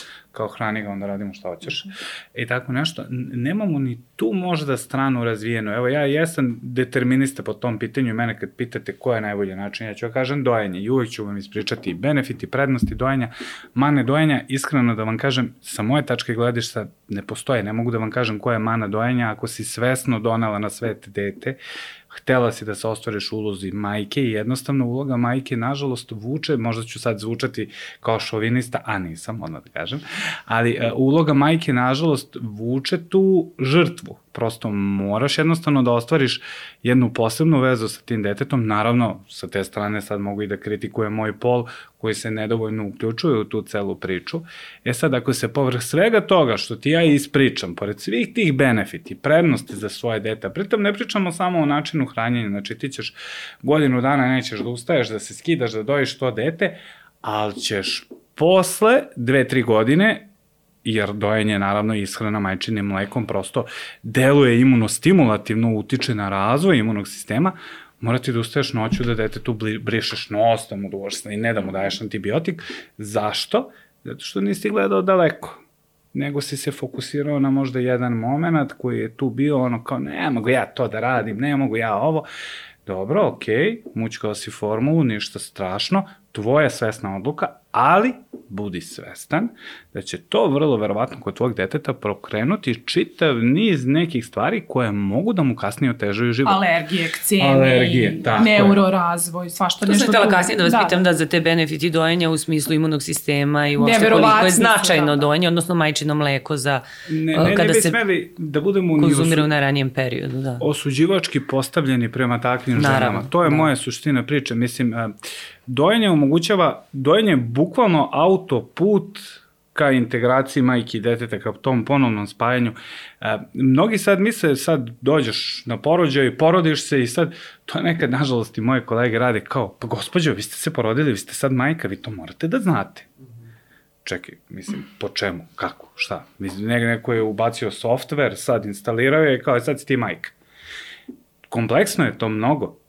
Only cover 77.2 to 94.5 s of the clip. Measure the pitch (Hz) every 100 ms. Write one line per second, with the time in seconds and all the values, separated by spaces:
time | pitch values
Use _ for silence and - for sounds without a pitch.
77.2 | 143 147 135 135 135 127 123 123 123 117
78.2 | 113 143 170 160 135 - 127 113 110 -
79.2 | 131 120 143 143 127 117 117 90 139 73
80.2 | 156 120 110 127 107 - 117 107 123 127
81.2 | 110 104 143 139 131 110 113 104 139 156
82.2 | 147 - - - - - - 92 98 175
83.2 | 160 - - 110 190 233 - - 113 -
84.2 | 110 104 - - 104 110 135 160 135 107
85.2 | - - - - 95 98 - 190 190 -
86.2 | _ - 104 143 143 - 113 - 101 95
87.2 | 110 160 185 - _ - 131 180 240 247
88.2 | - - - 98 104 87 80 - - -
89.2 | - 156 233 - - - _ - - -
90.2 | - - 185 139 156 117 104 101 120 -
91.2 | - - 123 101 95 151 - 120 104 98
92.2 | - 107 120 208 - 113 - 170 - -
93.2 | 160 120 117 151 226 160 127 151 170 131
94.2 | 113 - 127